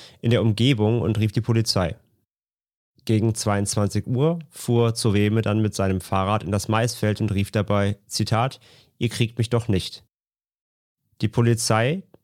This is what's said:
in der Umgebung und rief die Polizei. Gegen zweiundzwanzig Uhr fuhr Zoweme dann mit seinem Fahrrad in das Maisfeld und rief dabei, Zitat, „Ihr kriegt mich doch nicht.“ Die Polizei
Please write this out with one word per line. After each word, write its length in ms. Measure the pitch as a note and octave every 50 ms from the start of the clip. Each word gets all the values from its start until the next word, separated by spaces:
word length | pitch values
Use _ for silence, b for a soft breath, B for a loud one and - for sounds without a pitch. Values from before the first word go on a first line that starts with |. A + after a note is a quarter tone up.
| B B B B
in 100 | - A#2
der 100 | A#2 G#2+
Umgebung 600 | G2 A2 G#2 G2+ A2+ C3 C#3+ G#2+ G#2+ G#2+ A#2 A#2
und 180 | - F#2+ G#2 G#2
rief 120 | A2 G#2+
die 100 | - G2
Polizei. 540 | G#2+ - A2+ A2+ A2 - - G#2+ F#2 D#2+ - - _ _ _ _ _ _ _ _ _ _ _ _ _ _ _ _ _ _ _ _ _
Gegen 300 | - A2+ G#2+ G2+ A2+ G#2+
zweiundzwanzig 720 | - - A2 G2+ G2+ G2+ G2+ - A2 G#2 G2 - G#2 -
Uhr 320 | - C3 A#2+ C#3+ D#3+ E3+ E3+ D#3 -
fuhr 420 | _ - - - A#2+ A#2 A#2 A#2 A2+
Zoweme 480 | - - A#2 G2 G#2 G#2 G#2 G#2+ A2+
dann 180 | G#2+ G#2 G#2 A2
mit 140 | A2 G#2 -
seinem 280 | - G2 F#2+ F#2+ F#2+
Fahrrad 420 | - - - F#2+ F#2+ F#2+ G#2+ G#2+ -
in 80 | D#2+
das 160 | G2+ G2+ - -
Maisfeld 520 | A2 A2 A#2 B2 A2+ - - G#2+ G#2 -
und 120 | A2+ G2+
rief 180 | F#2+ G2 G2+ -
dabei, 480 | - A2 G2+ - G#2 G2+ G2+ G2+ G2+ - _
Zitat, 540 | _ - - G#2+ - A2+ A2 A#2+ C#3 - - b b b b b b b b
„Ihr 100 | B2+ A#2
kriegt 300 | - - A#2+ A2+ - -
mich 100 | A#2 -
doch 180 | - A#2 - -
nicht.“ 360 | G#2 F2+ - - - - - _ _ _ _ _ _ _ _ _ _ _ _ _ _ _ _ _ _ _ _ _ _ _
Die 60 | - G#2+
Polizei 760 | - - A#2 A#2 A#2 A2+ - - A#2 A2 A#2 B2+ D#3+ G3 - - - _